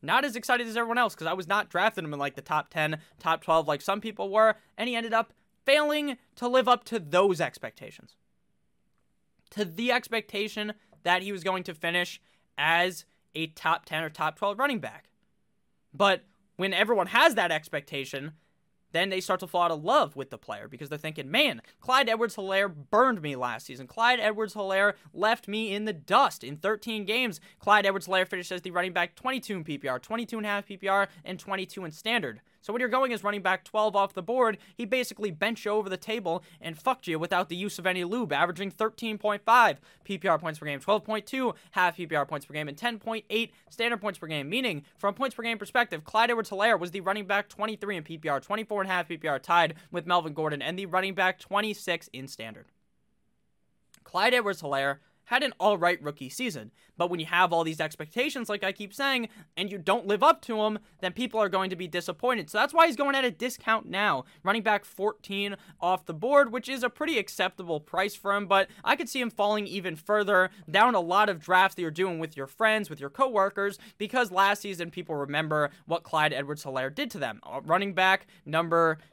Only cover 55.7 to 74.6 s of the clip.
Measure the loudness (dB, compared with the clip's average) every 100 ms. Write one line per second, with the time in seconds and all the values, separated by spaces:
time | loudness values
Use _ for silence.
55.7 | 4 2 0 -4 -10 -12 -6 -6 -6 -12
56.7 | _ _ -4 -2 -2 0 4 4 4 0
57.7 | -2 -6 -6 -8 -4 -4 -4 -6 -4 -4
58.7 | -6 -10 -4 -2 -2 -4 -10 -14 -8 -8
59.7 | -4 0 0 0 4 4 4 -2 -2 -2
60.7 | -2 -10 _ -6 -4 -4 0 0 0 -2
61.7 | -6 -6 -6 -6 -4 -2 -2 -2 0 2
62.7 | 6 4 4 0 2 0 -2 -6 -4 -2
63.7 | -2 -2 -2 0 0 -6 _ -2 0 2
64.7 | 0 -2 -4 -4 -4 -6 -4 -4 -6 -14
65.7 | -4 0 0 -2 -6 4 4 4 0 -6
66.7 | -4 -4 -2 -2 -2 -2 -2 -2 -4 -6
67.7 | -6 -2 -2 -2 -2 -2 -2 2 2 2
68.7 | -2 -2 -2 -2 -4 -4 0 0 0 -4
69.7 | -6 -8 -6 0 0 4 4 2 -2 0
70.7 | 4 6 4 2 2 2 0 2 4 4
71.7 | 2 -4 -2 -2 -2 -8 -8 -12 0 2
72.7 | 2 -2 -10 -10 -2 2 2 2 0 -4
73.7 | -4 -14 -10 -4 0 0 4 4 2